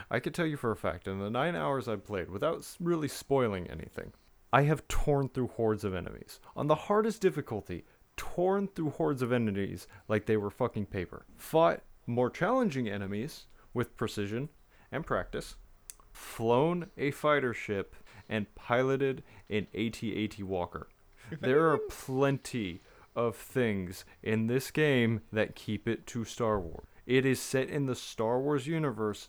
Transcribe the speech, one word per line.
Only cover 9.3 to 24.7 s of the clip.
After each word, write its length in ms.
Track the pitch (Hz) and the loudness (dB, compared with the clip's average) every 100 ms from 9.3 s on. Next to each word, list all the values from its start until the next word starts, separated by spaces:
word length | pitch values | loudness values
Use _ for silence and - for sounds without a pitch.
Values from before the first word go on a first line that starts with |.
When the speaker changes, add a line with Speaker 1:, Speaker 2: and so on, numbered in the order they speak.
Speaker 1:
enemies 560 | 123 113 98 98 90 - - - | 2 2 0 -2 -6 -12 -18 -2
like 200 | 107 110 | 0 2
they 100 | 110 | 2
were 140 | 101 | 0
fucking 360 | - 120 110 101 | -2 -2 0 -4
paper. 380 | 98 85 - - - | -4 -6 -8 -18 -18
Fought 440 | - 160 170 - - - - | -2 4 4 2 -8 -14 -4
more 240 | 120 123 | 0 0
challenging 580 | - 180 262 226 135 113 | 0 0 2 2 0 -2
enemies 580 | 101 98 104 143 - - - - | -4 -4 -6 -6 -10 -20 -20 -6
with 220 | 123 120 - | -2 -2 -2
precision 520 | 113 - 101 113 147 - _ - - | -4 -2 -4 -4 -6 -10 _ -20 -8
and 120 | 127 | -8
practice, 520 | 160 104 - - - - - - - - - | -2 -2 -2 -8 -8 -14 -20 -20 -20 -20 -20
flown 720 | - - - 113 120 160 180 160 - | -18 -14 -2 4 4 4 0 -6 -4
a 140 | 139 | -2
fighter 420 | 139 151 143 131 | 0 4 4 2
ship, 420 | 110 - 98 - - - - - | -2 -2 -2 -4 -10 -20 -20 -4
and 240 | 110 101 | -4 -4
piloted 680 | - - 120 131 135 135 131 - - - | -8 0 2 4 2 0 -2 -10 -20 -4
an 160 | 107 90 | -4 -2
A 140 | - 113 | -2 -2
T 240 | - 113 95 | -2 -4 -2
A 100 | 107 | -4
T 140 | - | -4
Walker. 460 | 95 92 85 - - - - - - 156 | -4 -2 -4 -6 -14 -18 -20 -20 -12 -4
There 280 | 127 143 160 | 2 6 6
are 80 | 143 | 4
Speaker 2:
<laughs> 120 | 143 | 0
Speaker 1:
plenty 880 | - - 131 139 135 - 127 95 82 - - - | -8 -4 2 2 2 -2 -4 -4 -6 -14 -20 -8
of 200 | - 117 110 | -2 -2 -2
things 680 | - 135 117 98 90 95 - - | -4 0 2 2 -2 -8 -14 -8
in 240 | - 113 113 | 0 2 2
this 240 | 131 - | 0 0